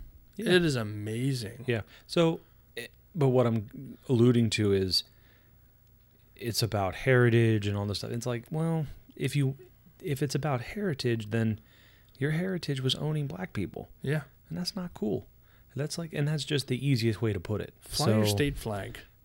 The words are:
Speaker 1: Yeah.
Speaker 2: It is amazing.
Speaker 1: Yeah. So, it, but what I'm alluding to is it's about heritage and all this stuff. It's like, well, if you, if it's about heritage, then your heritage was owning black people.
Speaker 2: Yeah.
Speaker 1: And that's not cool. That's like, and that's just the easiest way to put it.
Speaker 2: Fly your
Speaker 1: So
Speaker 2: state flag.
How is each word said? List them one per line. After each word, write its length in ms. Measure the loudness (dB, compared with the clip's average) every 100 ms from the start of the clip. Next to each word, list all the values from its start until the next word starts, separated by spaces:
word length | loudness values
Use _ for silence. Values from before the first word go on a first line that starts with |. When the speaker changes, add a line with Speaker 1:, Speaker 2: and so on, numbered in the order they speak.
| -12 -20 -18 -6
Speaker 1:
Yeah. 160 | 2
Speaker 2:
It 120 | 4
is 100 | 4 0
amazing. 880 | -4 -6 -6 -2 -2 -2 -6 -6 -2
Speaker 1:
Yeah. 140 | -2 -4 -18 -4
So, 320 | 2 2 0 -12 -20 _
it, 140 | -14 -14 -18 _
but 140 | 2 4
what 160 | 6
I'm 520 | 4 2 -2 -14 -16 -14 0
alluding 400 | 6 6 6 4
to 200 | 2 4
is 300 | 4 2 -2 -4 -20 -20 _ _ _ _ _ _ _ _ _ _
it's 280 | -8 -4 0
about 320 | 0 2 -2
heritage 720 | 0 4 6 8 8 6 4 2
and 100 | -2
all 80 |
this 140 | -2 -4
stuff. 120 | -6
It's 140 | -6
like, 200 | -4 -6 -6
well, 380 | -4 -2 -2 -4 -10 -18
if 200 | -6 -2
you, 200 | 0 -2 -4 -16 -20 -20 -12
if 220 | -8 -4
it's 120 | -2
about 260 | -2 -2 -4
heritage, 680 | -4 -6 -4 -2 -2 -2 -2
then 300 | 0 0 -2 -10 _ -20 _ _ -6
your 140 | -2
heritage 500 | -2 -2 -4 -4 -2
was 140 | -2
owning 320 | 0 -2 -2 -4
black 260 | -8 -8
people. 360 | -6 -6 -8 -14 -8
Speaker 2:
Yeah. 200 | -4 -4 -6 _ -12
Speaker 1:
And 80 | -8
that's 180 | -6
not 180 | -8 -10
cool. 340 | -6 -4 -4 -8 _ _ -20 _
That's 220 | -8 -8 -6
like, 140 | -8
and 140 | -4 -2
that's 160 | -2
just 240 | -2 -4 -2
the 180 | -2
easiest 360 | 0 2 2 0
way 100 | -2
to 60 | -2
put 220 | -4 -6
it. 120 | -6 _
Speaker 2:
Fly 280 | -8 0 2
your 160 | 4
Speaker 1:
So 100 | 4
Speaker 2:
state 220 | 2 0 -2
flag. 420 | -6 -6 -8 -12 -18 _